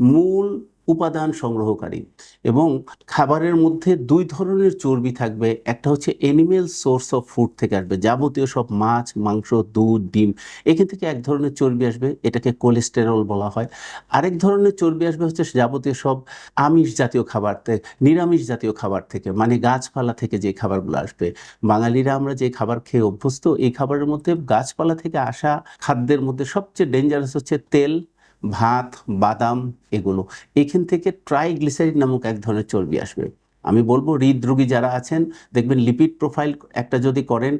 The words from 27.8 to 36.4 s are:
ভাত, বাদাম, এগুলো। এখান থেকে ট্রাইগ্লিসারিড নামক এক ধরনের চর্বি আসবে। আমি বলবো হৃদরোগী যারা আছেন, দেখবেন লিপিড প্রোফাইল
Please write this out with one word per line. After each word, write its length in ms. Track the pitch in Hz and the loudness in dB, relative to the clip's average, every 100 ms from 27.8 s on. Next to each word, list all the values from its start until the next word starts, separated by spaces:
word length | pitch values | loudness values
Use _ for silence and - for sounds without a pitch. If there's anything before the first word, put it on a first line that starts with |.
| 143 160 165 _ _ _ 104 | 2 -2 -6 _ _ _ -8
ভাত, 460 | 101 117 123 123 - - | -2 0 0 -2 -10 -8
বাদাম, 640 | 98 104 110 117 123 127 123 _ | 0 0 0 -2 -2 -6 -10 _
এগুলো। 360 | 104 98 95 95 - - 143 | -4 -2 -2 -4 -12 -2 0
এখান 300 | 143 180 175 | 2 0 0
থেকে 260 | 175 190 | -2 -2
ট্রাইগ্লিসারিড 840 | 185 - 143 165 156 147 135 165 147 | -6 -2 0 0 -2 -2 0 0 2
নামক 280 | 131 127 117 | 2 0 -2
এক 160 | 107 | -4
ধরনের 240 | 107 107 104 | -2 -2 -2
চর্বি 340 | 104 85 71 | -2 -2 -4
আসবে। 320 | - - - - _ _ | -6 -8 -8 -10 _ _
আমি 180 | - 107 | 0 2
বলবো 320 | 113 131 147 | 4 2 2
হৃদরোগী 520 | 147 135 135 120 135 127 | 2 2 2 2 2 2
যারা 220 | 123 123 | 2 0
আছেন, 380 | 123 - 160 165 - - | -2 -4 -2 -2 -6 -4
দেখবেন 260 | 120 123 131 | -2 2 2
লিপিড 400 | 120 123 160 - | 2 4 2 0
প্রোফাইল 340 | 151 - | -4 -2